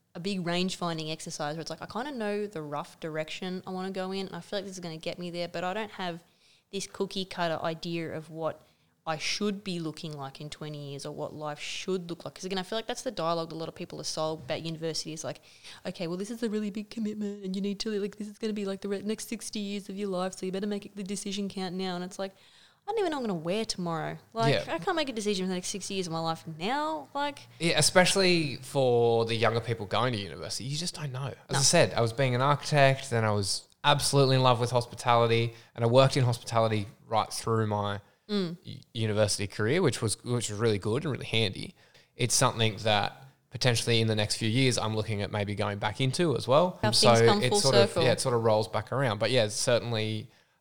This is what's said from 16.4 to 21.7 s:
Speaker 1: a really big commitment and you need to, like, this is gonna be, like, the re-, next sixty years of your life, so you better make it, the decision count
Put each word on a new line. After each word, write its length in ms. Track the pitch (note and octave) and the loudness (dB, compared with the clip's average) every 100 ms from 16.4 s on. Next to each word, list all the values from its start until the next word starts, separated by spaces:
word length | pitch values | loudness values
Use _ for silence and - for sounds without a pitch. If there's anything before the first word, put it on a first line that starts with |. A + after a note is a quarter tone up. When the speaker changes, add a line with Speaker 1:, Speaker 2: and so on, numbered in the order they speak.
Speaker 1:
a 60 | A#3 | -2
really 200 | G#3+ G#3+ | -2 -2
big 220 | G#3+ G#3 | -4 -8
commitment 520 | - G#3+ G#3+ G#3 G3+ | -4 -4 -2 -4 -4
and 120 | F#3+ G3 | -6 -2
you 60 | |
need 180 | G3+ G3 | -2 -2
to, 200 | A3 G#3 | -2 -2
like, 180 | G3+ - | -4 -6
this 100 | G#3 | -12
is 100 | G3+ | -6
gonna 160 | A3 | -4
be, 120 | G#3 G3 | -4 -4
like, 160 | G3 | -6
the 80 | G3+ | -4
re-, 120 | G3 | -4
next 280 | G3+ G#3+ - | -4 -6 -6
sixty 300 | A3 - G#3+ | -10 -8 -6
years 300 | G3+ G3+ F#3+ | -6 -6 -8
of 80 | G3 | -6
your 120 | G#3 | -4
life, 280 | F3+ F#3 F#3 | -2 -2 -4
so 80 | F#3+ | -6
you 60 | |
better 160 | F#3+ G#3 | -4 -4
make 180 | G3+ - | -4 -8
it, 100 | G3+ | -10
the 80 | |
decision 460 | F#3+ G3+ G3+ G3 G3 | -6 -6 -6 -4 -6
count 240 | F#3+ F#3+ | -6 -6